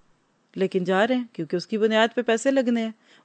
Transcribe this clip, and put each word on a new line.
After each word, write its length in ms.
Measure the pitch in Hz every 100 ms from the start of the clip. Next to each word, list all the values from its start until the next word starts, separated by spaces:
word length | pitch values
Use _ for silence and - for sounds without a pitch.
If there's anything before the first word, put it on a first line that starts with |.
| _ _ _ _ _ 175
لیکن 280 | 190 190
جا 240 | 180 190 226
رہے 80 | 254
ہیں 80 | 240
کیونکہ 220 | - 156 175
اس 120 | -
کی 100 | 214
بنیاد 300 | 220 220 226 247
پہ 60 |
پیسے 300 | 233 226 269
لگنے 300 | 269 247 233
ہیں، 100 | 226 220 _ _